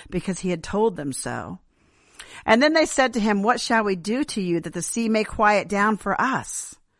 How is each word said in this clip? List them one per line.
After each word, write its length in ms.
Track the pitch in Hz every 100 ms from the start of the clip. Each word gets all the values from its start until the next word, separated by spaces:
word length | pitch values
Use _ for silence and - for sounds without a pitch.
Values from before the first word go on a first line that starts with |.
| -
because 300 | 180 202 175
he 100 | 185
had 140 | 170
told 320 | - 202 226 170
them 180 | 143
so. 460 | 127 127 117 98 185 _ _ _ _ _ - - - -
And 160 | 226
then 100 | 302
they 140 | 320 403
said 260 | - 262
to 60 | 240
him, 240 | 214 202
"What 180 | 214 240
shall 220 | - 226
we 120 | 208 185
do 280 | 180 247
to 180 | 294 220
you 180 | 180 170
that 140 | 165
the 80 | 170
sea 260 | - 233 226
may 160 | 220
quiet 440 | 214 - 208 202 170
down 300 | 202 208 208
for 220 | 202 -
us?" 540 | 254 247 - - - - _